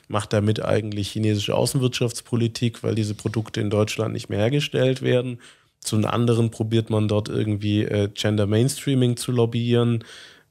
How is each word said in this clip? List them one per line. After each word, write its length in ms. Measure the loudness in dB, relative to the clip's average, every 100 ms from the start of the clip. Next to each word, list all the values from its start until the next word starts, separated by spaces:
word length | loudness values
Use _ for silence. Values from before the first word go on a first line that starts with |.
| -4
macht 240 | -4 0
damit 280 | 2 2 2
eigentlich 500 | 0 0 0 -4 -4
chinesische 440 | -2 0 0 0 0
Außenwirtschaftspolitik, 1300 | 0 2 0 0 -4 -4 -4 0 0 0 -4 -2
weil 120 | -2 -2
diese 180 | -2
Produkte 480 | -4 -4 -4 -4 -4
in 80 | 0
Deutschland 420 | 0 0 -2 -4
nicht 160 | -4 -4
mehr 120 | 0
hergestellt 600 | 0 0 0 0 0 0
werden. 380 | 0 0 0 -8 -14 -20 _ -14
Zum 240 | -2 0
anderen 480 | 2 2 2 4 2
probiert 380 | 0 0 0 0
man 180 | 0 2
dort 220 | 0 -2
irgendwie, 540 | -2 -2 -2 0 0
äh, 260 | 2 0 -2
Gender 320 | 0 0 2 2
Mainstreaming 680 | 2 2 0 0 2 2 0
zu 160 | -2
lobbyieren, 720 | 0 2 0 2 2 2 0 -4 -18 -20 -20 _